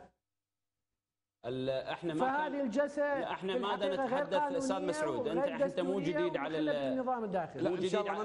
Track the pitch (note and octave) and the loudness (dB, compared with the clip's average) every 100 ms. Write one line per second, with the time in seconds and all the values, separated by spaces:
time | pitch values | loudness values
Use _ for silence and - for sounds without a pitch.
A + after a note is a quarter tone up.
0 | - _ _ _ _ _ _ _ _ _ | -12 _ _ _ _ _ _ _ _ _
1 | _ _ _ _ A#2+ C3 C3 C3 - D#3+ | _ _ _ _ -6 -4 -2 -2 -4 -4
2 | E3+ D#3 C4 C#4 D4+ C#4 C4+ A3+ C#4+ D4 | -4 0 2 2 0 -2 0 0 0 0
3 | C#4+ C#4 - F3 F#3+ B3 C4 G3+ - F#3+ | 0 0 -2 -4 -2 0 0 0 0 0
4 | B3+ C4 C#4 D4 D4 C4+ C4+ C#4+ C4+ - | 0 0 2 2 2 0 0 0 0 0
5 | D4+ - B3 E3+ - - C#4 - F3 G3 | 0 0 0 2 0 2 0 2 0 0
6 | E3 E3+ F3 E3+ D3+ D#3 D3+ - C3+ C4 | 0 2 0 0 0 0 2 2 2 0
7 | B3 B3 G#3+ F3+ D#3 C#3 F3+ F3+ F#3 G#3 | 0 0 0 -2 -2 -2 0 2 2 2
8 | G3+ F3 | 0 -2